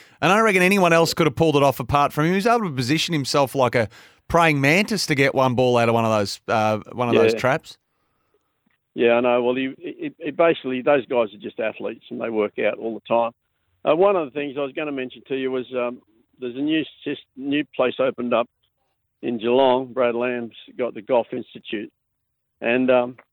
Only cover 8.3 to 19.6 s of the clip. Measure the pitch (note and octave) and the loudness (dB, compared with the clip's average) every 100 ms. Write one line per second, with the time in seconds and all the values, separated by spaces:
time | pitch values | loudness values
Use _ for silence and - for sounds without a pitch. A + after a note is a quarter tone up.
8.3 | _ _ _ _ _ _ - A#2+ A#2 B2 | _ _ _ _ _ _ -2 2 2 2
9.3 | B2 B2 B2+ C3+ C#3+ F3 - D3+ - D#3+ | 0 0 -2 -6 -10 -16 -12 -14 -12 -10
10.3 | C3+ E3+ D#3+ C3 B2+ B2 D3 A2 B2 A2 | 0 2 2 -4 -4 0 0 0 -2 -2
11.3 | G#2 G#2 - A2 - G2+ A#2 - A#2+ A#2 | -4 -14 -8 -8 -6 -10 -10 -14 -10 -6
12.3 | A2 G#2 - G#2 - A2+ A2+ - A#2 A#2 | -2 -2 -2 -4 -4 -8 -8 -2 0 0
13.3 | - _ _ _ _ - D#3 G3 G3 D3 | -6 _ _ _ _ -2 2 4 2 -2
14.3 | D3 C#3+ C3 C#3 C#3 D3+ C#3 B2+ A#2+ - | -8 -8 -6 -8 -6 -8 -6 -8 -12 -8
15.3 | C3+ C3 C3 A#2+ B2+ A#2+ B2 _ _ _ | -6 -4 -4 -6 -6 -6 -8 _ _ _
16.3 | - B2 A#2+ D3 D#3+ - - - D3 - | -14 -12 -6 -2 -2 -4 -10 -10 -10 -12
17.3 | - C#3 C#3+ D3 - B2+ - C3 - B2 | -12 -6 -4 -4 -2 -2 0 -2 -2 -2
18.3 | A#2 A#2+ _ _ _ _ _ _ _ - | -2 -2 _ _ _ _ _ _ _ -6
19.3 | A#2+ A2 B2 | -4 0 4